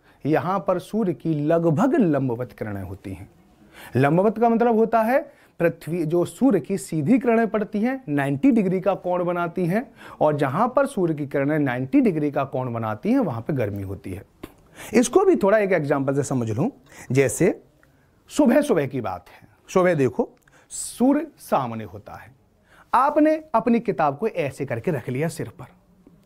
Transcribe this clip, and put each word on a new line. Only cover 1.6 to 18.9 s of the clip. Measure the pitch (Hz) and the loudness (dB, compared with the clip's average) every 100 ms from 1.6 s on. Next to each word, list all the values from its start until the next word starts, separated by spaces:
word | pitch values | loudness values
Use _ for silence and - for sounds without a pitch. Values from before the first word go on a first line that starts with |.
| 170 156 254 | 2 2 2
लंबवत | 311 175 143 131 117 123 | 2 2 2 -2 -4 -8
किरणें | - 110 98 | -8 -8 -8
होती | 92 95 101 | -10 -12 -12
हैं। | 95 - _ _ _ - - - 120 | -14 -16 _ _ _ -20 -20 -4 2
लंबवत | 143 170 208 214 | 4 4 2 2
का | 233 | 2
मतलब | 226 240 220 | 2 2 2
होता | 226 226 | 2 0
है | 220 277 - - _ - | 2 0 -2 -16 _ -2
पृथ्वी, | 170 165 147 175 | -2 -2 -8 -6
जो | 151 175 | -2 -2
सूर्य | 170 - 269 196 | -2 0 2 2
की | - 190 | -2 -6
सीधी | - 156 143 254 | -4 -4 2 2
किरणें | 240 226 226 | 2 2 2
पड़ती | 220 214 202 | -2 -4 -2
हैं, | 240 269 151 | -2 -4 -4
नाइंटी | 143 139 139 269 | -2 -2 2 4
डिग्री | 226 190 185 | 4 2 0
का | 196 | 0
कोण | 185 180 180 | -2 -2 -2
बनाती | 175 175 170 175 170 | 0 -2 -4 -2 -2
हैं, | 214 277 - - - | -2 -4 -14 -12 0
और | 151 143 | 0 2
जहाँ | 143 156 240 269 | 0 0 0 0
पर | 277 | 0
सूर्य | 202 170 | 0 -2
की | 147 139 | -2 -4
किरणें | 143 139 156 | -2 0 0
नाइंटी | 139 123 131 - | 0 -2 0 2
डिग्री | 233 156 147 | 2 0 -2
का | 143 | -2
कोण | 135 135 127 | -2 -4 -4
बनाती | 117 110 107 196 | -4 -4 -4 0
हैं, | 277 | 0
वहाँ | 185 113 | 0 -4
पे | 147 | -4
गर्मी | 139 104 101 | -2 -2 -4
होती | 98 98 101 | -8 -10 -12
है। | 92 - _ - _ _ - - | -14 -16 _ -20 _ _ -20 0
इसको | 233 247 381 | 0 4 4
भी | 381 302 | 4 4
थोड़ा | 196 214 | 4 4
एक | 196 | 2
एग्जांपल | 180 143 143 135 | 0 0 0 0
से | 139 | -2
समझ | 131 131 110 | -2 -2 -2
लूँ, | 107 226 - _ - - | -2 -2 -4 _ -16 -2
जैसे | 131 131 - 180 349 _ _ _ _ _ _ - | 2 2 2 0 0 _ _ _ _ _ _ -6
सुबह | - 269 277 | 2 4 4
सुबह | - 175 | 2 0
की | 135 | -2